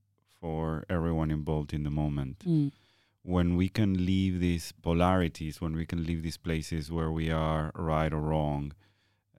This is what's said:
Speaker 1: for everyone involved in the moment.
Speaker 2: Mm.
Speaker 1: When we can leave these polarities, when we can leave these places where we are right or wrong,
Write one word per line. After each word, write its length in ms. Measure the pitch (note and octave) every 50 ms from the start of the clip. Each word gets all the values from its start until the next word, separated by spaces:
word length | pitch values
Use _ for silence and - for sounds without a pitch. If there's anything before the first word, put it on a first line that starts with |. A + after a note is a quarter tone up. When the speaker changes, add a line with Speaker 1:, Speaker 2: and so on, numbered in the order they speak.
| _ _ _ _ _ _ _ _
Speaker 1:
for 460 | - E2 D#2+ D#2+ D#2+ D#2+ D#2+ D#2 - -
everyone 400 | F#2 E2+ D#2+ E2+ E2 D#2+ D#2+ D#2
involved 440 | D#2 D2+ D2 D#2+ D#2 D2+ D2 C#2+ -
in 100 | D2+ D2
the 60 | D2
moment. 480 | D2 D2+ D2+ D2 C#2+ C#2+ C#2 C2 - - - F3+
Speaker 2:
Mm. 240 | E3 D3+ D3 C#3 - _ _ _ _ _ _ _ _ _ -
Speaker 1:
When 340 | F2+ F2+ F2+ F2 F2 F2 F2
we 100 | F#2 F#2+
can 360 | - - A2 G2+ F#2+ F2+ F2+
leave 340 | F#2 F#2+ F#2+ F#2+ F#2+ F2+ F2
these 320 | F2 F2+ F2 E2+ - - - -
polarities, 760 | - E2+ E2+ E2+ F2 F2+ F#2 F#2 F2 D#2 - - D#2 D#2 D2 -
when 160 | F2 D#2+ D#2+
we 100 | D#2+ E2
can 200 | - - E2+ E2
leave 180 | D#2+ F2 D#2+ D#2+
these 140 | E2 D2+ -
places 520 | - F2 D#2+ D#2+ D2 - E2+ D#2+ D2 D2+
where 200 | E2 E2 D#2+ D#2+
we 180 | D#2+ D#2+ D#2+ D#2+
are 420 | D#2+ D#2+ D#2+ D#2 D#2 D#2 D#2 D#2 -
right 380 | - E2+ D#2+ D#2 D#2 D#2+ D#2 D2+
or 80 | D#2
wrong, 500 | D2+ D#2 D#2 D#2 D2+ D2 D2 C#2+ C#2+ C#2+ D2 - _ _ _ _ _ _ _ _ _ _ _